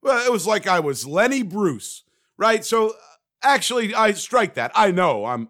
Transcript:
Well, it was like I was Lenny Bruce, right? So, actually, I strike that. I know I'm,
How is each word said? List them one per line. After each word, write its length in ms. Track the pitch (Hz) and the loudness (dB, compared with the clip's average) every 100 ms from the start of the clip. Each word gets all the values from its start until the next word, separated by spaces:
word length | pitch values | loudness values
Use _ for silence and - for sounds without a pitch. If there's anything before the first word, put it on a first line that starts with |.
Well, 240 | 277 254 247 | 0 0 2
it 60 | |
was 140 | 233 165 | 0 0
like 220 | 214 190 | -2 2
I 140 | 180 | 0
was 240 | 151 135 127 | 0 -4 -4
Lenny 360 | 160 233 269 | 0 2 0
Bruce, 600 | 214 190 196 117 - - _ _ _ _ | -4 -2 -2 -2 -10 -18 _ _ _ _
right? 280 | 214 226 220 | 0 0 0
So, 300 | 226 220 220 - _ _ _ | 0 0 -4 -20 _ _ _
actually, 540 | 254 277 - 247 220 220 | 2 2 0 -2 -2 0
I 160 | 214 | 0
strike 440 | 202 - 247 202 - | 0 -2 0 0 -2
that. 160 | 120 - | -4 2
I 160 | 214 | 2
know 340 | 180 180 113 107 | 4 2 0 -2
I'm, 220 | 123 | -6